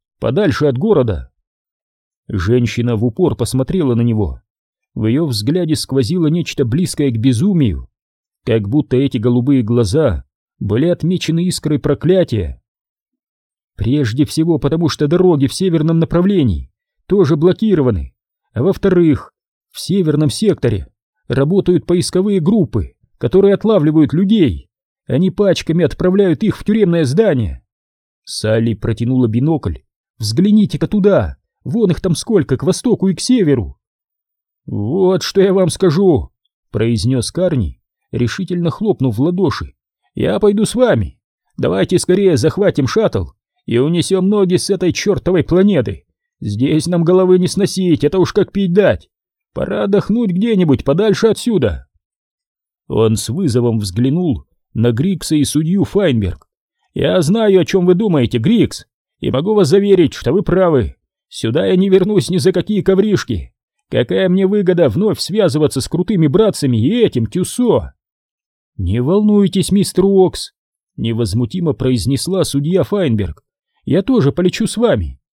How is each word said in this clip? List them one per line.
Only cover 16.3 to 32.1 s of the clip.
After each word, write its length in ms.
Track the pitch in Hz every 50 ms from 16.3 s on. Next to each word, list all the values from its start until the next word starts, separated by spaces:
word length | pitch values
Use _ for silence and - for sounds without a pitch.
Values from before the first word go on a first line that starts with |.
| 208 185 143 120 90 73 64 - _ _ _ _ _ _ _
тоже 300 | - 175 208 185 135 165
блокированы, 800 | 151 151 185 180 - 220 220 196 156 139 127 110 85 67 64 - _ _ _ _ _ _ _ _
а 100 | - 143
во-вторых, 720 | 190 185 - - 202 185 175 175 160 143 - - - _ _ _ _ _ _ _ _
в 100 | _ -
северном 500 | - - 175 202 180 156 147 147 156 -
секторе 580 | - - 220 214 165 - - 123 107 95 76 - _ _ _ _ _ _ _
работают 600 | - - 135 139 147 185 196 - - 180 170 -
поисковые 540 | - 175 180 156 - - 180 190 214 202 190
группы, 540 | 151 160 233 220 170 113 - 113 80 - - _ _ _ _ _
которые 360 | - 127 - 185 196 202 202
отлавливают 580 | 185 - 214 226 190 143 156 151 160 151 131 -
людей. 580 | 160 202 190 220 220 175 123 85 71 - _ _ _ _ _ _ _ _
Они 240 | - - 135 180 190
пачками 540 | 180 - 208 196 170 - - - 160 170 175
отправляют 580 | 139 - - - 185 185 202 202 185 160 - 220
их 120 | 208 -
в 80 | - -
тюремное 400 | - 208 226 214 175 170 170 160
здание». 600 | 127 131 175 226 208 160 127 113 85 67 - - _ _ _ _ _ _ _ _ _ _ _ _
Салли 500 | - - - - 107 107 113 113 117 113
протянула 520 | - - - 113 - 120 117 131 127 127
бинокль. 520 | 113 107 120 131 156 165 139 - 92 78 - - _ _ _ _ _ _ _
«Взгляните-ка 680 | 117 104 110 139 185 208 208 214 208 - - 147 -
туда! 500 | 160 - 214 185 208 190 147 107 76 67 - _ _ _ _ _
Вон 260 | - 147 233 226 185
их 100 | 170 -
там 140 | - 185